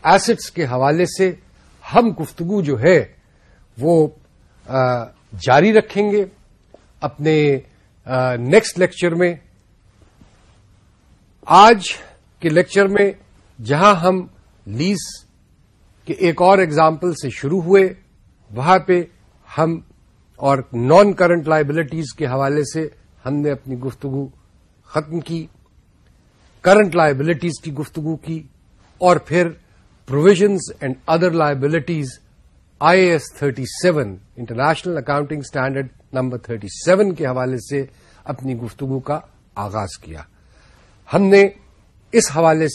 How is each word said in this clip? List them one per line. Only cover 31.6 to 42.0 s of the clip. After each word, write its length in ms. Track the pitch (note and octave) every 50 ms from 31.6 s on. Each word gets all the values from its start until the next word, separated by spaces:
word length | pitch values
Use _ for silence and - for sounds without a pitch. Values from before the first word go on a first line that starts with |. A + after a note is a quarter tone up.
| C3 D3 D#3+ E3 - - E3+ D#3 C#3+ B2+ - - _ _ _ _ _ _ _ _ _ _ _ -
آئی 200 | C#3+ D#3+ F3+ F#3+
اے 120 | F#3 F3+ E3+
ایس 100 | D3+ - - - -
تھرٹی 260 | C#3+ C#3+ A#2+ B2 B2+ - - - -
سیون، 340 | F3+ E3 D3+ B2+ G2+ F#2+ F#2+ - _ _
انٹرنیشنل 600 | A#2+ A#2+ A2+ A#2 A#2 C3+ D#3 D#3+ - - F3+ E3+
اکاؤنٹنگ 420 | D3+ B2 D3+ C#3+ C#3+ D3 C#3+ D#3 D3
اسٹینڈرڈ 480 | C3+ - - C#3+ C3 C3+ C3+ C#3 C3+ B2+ - _ _ _ -
نمبر 260 | C3 C3 B2+ B2 A#2+
تھرٹی 280 | - - A#2 G#2+ G2+ G2 - - -
سیون 300 | E3 F#3 F#3+ G#3+ G3 F3
کے 120 | - D#3
حوالے 300 | B2+ B2+ B2+ B2+ B2+ C3 A#2+ - -
سے 160 | C#3 C#3 C3+ C3+ _ _ _ _ _ _ -
اپنی 300 | - C#3+ - B2+ C3+ B2+
گفتگو 460 | A#2 A#2 A2 - - C#3 C3+ C3+ C3
کا 200 | B2+ - D3 D#3+ - _ _ _ _ _ -
آغاز 440 | - G#2 G#2 G2 G#2+ G2+ F#2 - - -
کیا۔ 200 | D#2+ D#2+ D#2+ D#2+ - _ _ _ _ _ _ _ _ _ _ _ _ _ _ _ - -
ہم 80 | F3 G3+
نے 260 | F#3+ G3 G3 G3 F#3+ G3 - _ _ _ _ _ _ _ _